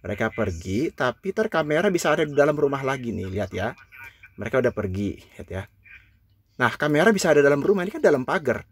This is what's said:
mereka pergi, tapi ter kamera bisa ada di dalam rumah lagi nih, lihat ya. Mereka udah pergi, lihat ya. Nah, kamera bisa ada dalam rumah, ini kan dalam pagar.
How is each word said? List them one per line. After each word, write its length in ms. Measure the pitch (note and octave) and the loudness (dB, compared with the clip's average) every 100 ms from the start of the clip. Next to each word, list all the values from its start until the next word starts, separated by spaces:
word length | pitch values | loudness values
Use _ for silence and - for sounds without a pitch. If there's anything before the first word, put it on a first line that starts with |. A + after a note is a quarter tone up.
| F#2+ | -8
mereka 240 | G2+ A2+ | -4 -4
pergi, 640 | - G#2 E2 F#2 G2 D#3+ | -2 -4 -4 -6 -4 -4
tapi 400 | - B2+ - F#3+ | -2 -4 -4 -8
ter 160 | G3+ G#3+ | -4 -2
kamera 400 | E3 D3+ D3+ G3+ | -2 0 0 2
bisa 240 | F3 E3 | 2 0
ada 80 | D#3 | 0
di 120 | D#3 | 0
dalam 200 | C#3+ D3 | 2 2
rumah 320 | D3+ C#3+ C#3 C3+ | 2 0 0 -4
lagi 240 | C3+ A#2 | -4 -6
nih, 160 | F#2 F#2+ | -6 -6
lihat 240 | F#2+ G2 | -6 -6
ya. 240 | F#2 G#2+ - - - - _ - - | -4 -6 -8 -20 -20 -20 _ -20 -12
Mereka 240 | G#2 C3 | -2 0
udah 80 | B2 | 0
pergi, 480 | A2 G#2+ F#2 G2+ - | -2 -6 -4 -6 -8
lihat 300 | - - - | -18 -20 -12
ya. 120 | F#2 - _ - - _ _ _ _ _ - | -12 -12 _ -20 -20 _ _ _ _ _ 0
Nah, 80 | A#2+ - | 0 2
kamera 320 | D3+ D3 F#3+ | 0 4 4
bisa 240 | G#3 F3 | 4 4
ada 80 | D3 | 6
dalam 160 | C#3+ C#3+ | 6 4
rumah, 240 | D#3+ G3+ | 2 0
ini 80 | F3+ | -2
kan 120 | D#4+ | 2
dalam 200 | A3 C#3 | 2 4
pagar. 400 | B2+ F3 C#3 G#2+ - | 0 -2 -2 -4 -6